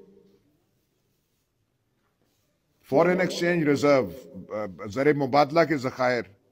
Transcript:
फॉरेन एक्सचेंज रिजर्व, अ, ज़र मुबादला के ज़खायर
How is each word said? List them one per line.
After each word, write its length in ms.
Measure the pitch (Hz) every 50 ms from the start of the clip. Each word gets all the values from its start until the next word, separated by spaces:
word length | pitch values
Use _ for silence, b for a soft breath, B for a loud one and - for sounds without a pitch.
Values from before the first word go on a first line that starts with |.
| - _ _ _ _ _ _ _ _ _ _ _ _ _ _ _ _ _ _ _ _ _ _ _ _ _ _ _ _ _ _ _ _ _ _ _ _ _ _ _ _ _ _ _ _ _ _ _ _ _ _ _ _ _ _ _
फॉरेन 380 | _ - 135 147 170 175 180 185
एक्सचेंज 440 | 180 170 - - 170 175 175 175 151
रिजर्व, 460 | 143 143 123 139 143 143 131 117 92
अ, 760 | - - - - - 95 - - 95 107 107 98 90 78 98
ज़र 300 | 107 98 131 139 151 147
मुबादला 480 | 143 143 123 127 143 151 131 151 170 160
के 140 | 135 160 139
ज़खायर 580 | 120 131 - - 127 123 123 117 107 - - _ _ _